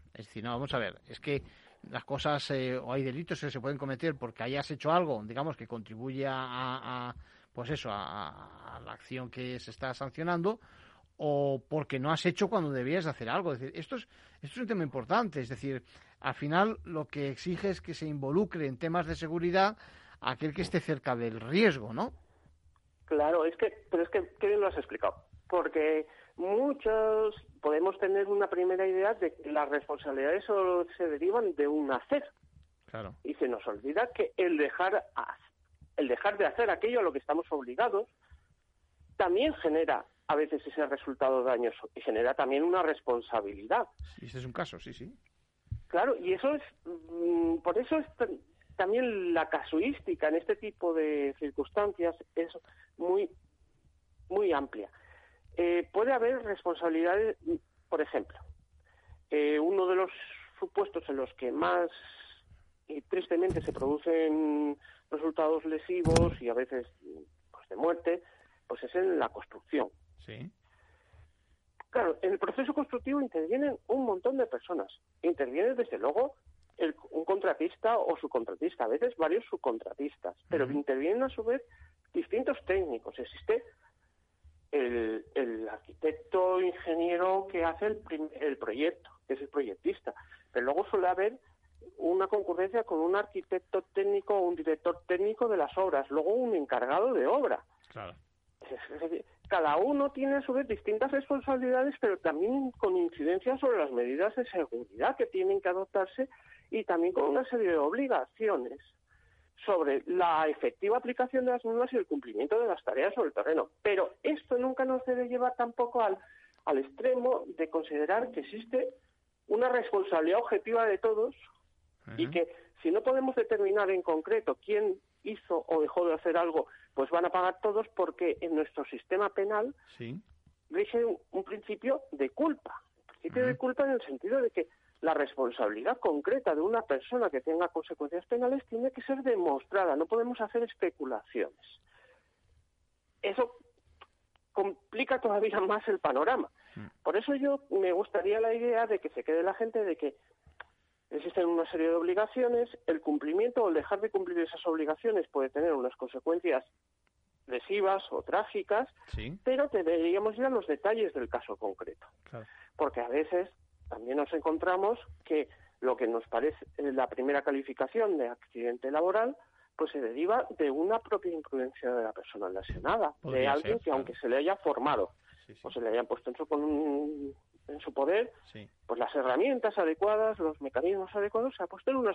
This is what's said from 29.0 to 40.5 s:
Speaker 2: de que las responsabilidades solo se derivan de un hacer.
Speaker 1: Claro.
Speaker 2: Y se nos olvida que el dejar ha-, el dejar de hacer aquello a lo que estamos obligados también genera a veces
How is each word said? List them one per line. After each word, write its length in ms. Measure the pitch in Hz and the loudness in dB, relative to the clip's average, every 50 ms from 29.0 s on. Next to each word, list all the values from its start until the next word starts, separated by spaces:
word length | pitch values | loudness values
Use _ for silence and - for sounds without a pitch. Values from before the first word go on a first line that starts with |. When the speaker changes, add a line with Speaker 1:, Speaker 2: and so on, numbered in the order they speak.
| 190 208 226 | 2 2 2
Speaker 2:
de 200 | 220 185 160 - | 0 -2 -4 -4
que 160 | - - 151 | -6 -8 -2
las 180 | 151 151 139 139 | 0 0 0 0
responsabilidades 760 | 147 143 - - 147 139 - 147 135 135 135 147 170 202 196 | 0 -2 -2 -4 -8 -6 -4 -4 -2 0 2 2 0 0 0
solo 420 | - 208 196 190 185 180 175 170 175 - | 0 2 2 4 4 2 2 0 -2 -4
se 120 | - 180 165 | -4 -2 -2
derivan 460 | 151 143 165 185 208 240 226 190 160 | -2 0 0 2 2 2 0 0 2
de 100 | 147 147 | 2 2
un 260 | 143 151 151 147 135 | 2 2 2 2 0
hacer. 320 | 135 123 - - 277 285 285 - _ _ _ _ _ - - _ _ _ _ | 0 -2 0 0 0 0 0 -6 _ _ _ _ _ -20 -20 _ _ _ _
Speaker 1:
Claro. 280 | - - 113 104 92 - - - | -12 -10 -10 -10 -10 -12 -10 -10
Speaker 2:
Y 100 | - 147 | -10 -4
se 140 | - 156 127 | -2 -2 -2
nos 180 | 120 107 - | -2 -4 -6
olvida 420 | 120 104 101 117 139 151 202 247 240 247 | -8 -8 -6 -6 -4 -2 -2 -2 -2 -2
que 180 | - 202 - - | -4 -4 -4 0
el 200 | - 185 175 165 | 0 0 2 2
dejar 480 | 147 147 - - - 180 190 202 - - - _ | 2 0 0 0 -2 0 2 2 0 -2 -4 _
ha-, 200 | - - - - - - - _ _ _ _ _ _ - _ _ | -8 -8 -8 -12 -16 -20 -20 _ _ _ _ _ _ -20 _ _
el 100 | - - | -2 0
dejar 320 | 123 123 - - 202 208 196 | 0 0 2 2 0 2 2
de 80 | 190 | 0
hacer 240 | 147 - - 240 208 | 2 2 2 2 2
aquello 300 | 170 - - 226 247 240 | 2 0 0 2 2 2
a 20 | |
lo 100 | 196 165 | 2 2
que 60 | 131 139 | 0 -2
estamos 280 | - - 147 165 165 - | -2 0 -2 -2 0 -2
obligados 560 | 160 143 127 120 127 - 226 440 - 403 466 - _ _ _ _ - _ _ _ _ _ _ _ _ _ _ _ _ _ - - - | -4 -4 -4 -4 0 0 2 2 2 0 -2 -4 _ _ _ _ -20 _ _ _ _ _ _ _ _ _ _ _ _ _ -20 -14 -2
también 360 | - 202 175 175 208 269 311 196 | 0 2 4 4 4 4 2 0
genera 500 | - - 160 151 160 165 151 135 - - - _ _ _ - | 0 0 2 2 2 2 2 0 -2 -2 -8 _ _ _ 0
a 80 | 151 | 0
veces 280 | 147 156 151 | 2 2 0